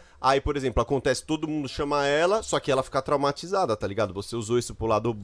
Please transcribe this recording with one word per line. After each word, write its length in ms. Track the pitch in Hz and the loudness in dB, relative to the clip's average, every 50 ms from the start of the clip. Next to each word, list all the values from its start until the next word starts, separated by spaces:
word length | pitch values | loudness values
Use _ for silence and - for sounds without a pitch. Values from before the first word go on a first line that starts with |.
| - - - - | -12 -20 -14 -2
aí, 180 | - 127 139 139 | 2 2 2 4
por 160 | - 151 143 | 2 0 -2
exemplo, 260 | 143 131 127 107 - | -2 -2 0 0 0
acontece, 440 | 117 - 139 131 - - - - - | 0 2 0 0 2 0 0 0 0
todo 200 | - 156 151 160 | -2 -2 -2 -2
mundo 220 | 156 151 151 143 127 | -4 -4 -4 -4 -6
chama 400 | - - 151 143 147 143 143 139 | -4 -4 -2 0 2 2 2 2
ela, 340 | 143 151 165 180 202 220 | 2 4 4 4 2 2
só 160 | 214 - - 143 | 0 0 -2 -2
que 140 | - - | 2 2
ela 100 | 135 131 | 2 2
fica 200 | 127 - - 139 | 0 0 -2 -4
traumatizada, 760 | - - 147 139 143 139 143 - - 170 196 196 185 135 110 | 0 0 0 2 2 0 -2 -2 -6 -2 0 0 2 2 0
tá 100 | - - | -2 -2
ligado? 280 | 98 98 104 107 98 87 | -4 -2 -2 -2 -2 -2
Você 200 | 98 101 - - 120 | -6 -8 -6 -6 -6
usou 200 | 113 98 120 120 | -2 0 0 0
isso 160 | 120 - 117 | 0 -2 -8
pro 120 | - 110 110 | -6 0 2
lado 320 | 110 104 113 120 113 104 | 2 2 2 0 -2 -4